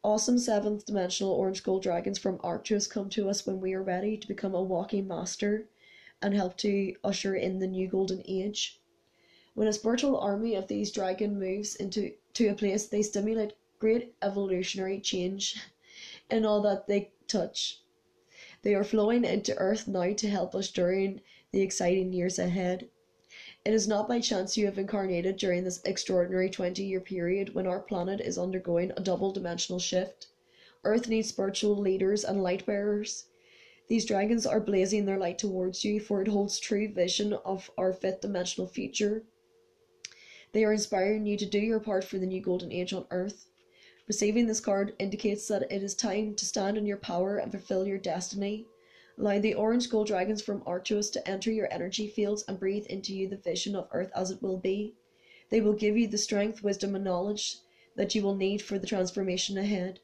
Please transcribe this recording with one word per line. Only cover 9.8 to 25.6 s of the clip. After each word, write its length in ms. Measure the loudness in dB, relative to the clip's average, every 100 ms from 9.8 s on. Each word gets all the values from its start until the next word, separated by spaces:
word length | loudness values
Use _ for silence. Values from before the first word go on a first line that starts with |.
| 2 2 4 2
army 380 | 2 0 0 -2
of 100 | -2
these 240 | -2 -2
dragon 480 | -2 -2 0 0 0
moves 380 | -2 -2 -4 -6
into, 380 | -4 -2 -4 -6 _ 2
to 120 | 2
a 60 |
place, 340 | 4 2 0 0
they 140 | 0
stimulate 520 | 0 0 0 0 -2 -6 _ _
great 360 | 2 2 0 _
evolutionary 800 | -2 0 0 0 -2 -4 -4 -2
change 560 | -2 -2 -2 -2 -4 -4 -12 _ _ -20
<laughs> 340 | -18 -18 _
in 140 | 2 4
all 160 | 4
that 260 | 4 0 2
they 240 | 0 0 _ -2
touch. 540 | -2 0 -4 -6 -8 _ _ _ _ _ -20 -20 -4
They 100 | 2
are 100 | 2 4
flowing 400 | 4 4 4 4
into 320 | 0 0 0
Earth 320 | 2 0 0
now 240 | 0 0
to 160 | 0 0
help 260 | 0 0 -2
us 140 | -4
during 500 | 0 2 2 0 -2 -14 -20 _
the 100 | 0
exciting 520 | 0 2 2 2 2
years 260 | 0 0 0
ahead. 480 | 0 0 0 -2 -6 _ _ _ _ -20 -20 -6 2
It 80 |
is 140 | 2 4
not 200 | 0 2
by 140 | 0
chance 340 | 0 0 0 0
you 100 | 0
have 120 | 0
incarnated 560 | -2 -2 0 0 0 0
during 300 | 0 0